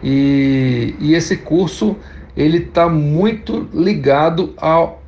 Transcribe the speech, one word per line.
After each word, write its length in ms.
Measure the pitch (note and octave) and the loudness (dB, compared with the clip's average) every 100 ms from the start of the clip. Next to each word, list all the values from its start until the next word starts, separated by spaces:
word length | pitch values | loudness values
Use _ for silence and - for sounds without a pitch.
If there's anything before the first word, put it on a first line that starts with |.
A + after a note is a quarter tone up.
E, 880 | C#3 C3+ C#3 C#3 C3+ C3+ C3 B2 A#2 - | 0 2 2 2 2 2 0 -2 -4 -4
e 160 | D3 E3 | 0 2
esse 220 | D#3+ F#3+ | 0 -4
curso, 580 | - D#3+ F3+ - G#3+ G3 - - - - | 0 0 0 -2 -2 -2 -10 -20 -14 0
ele 240 | D3+ E3+ | 2 2
tá 280 | E3+ - E3+ | 0 2 2
muito 800 | D#3+ D3 D#3 G#3 A3+ - D#3 - | 2 0 2 0 -2 -6 -6 -6
ligado 800 | D3+ F3+ E3+ C3+ C#3 D#3+ E3 F#3 - | -2 0 2 2 2 2 0 -4 -4
ao, 440 | D#3+ D#3+ E3 - | 0 2 2 -4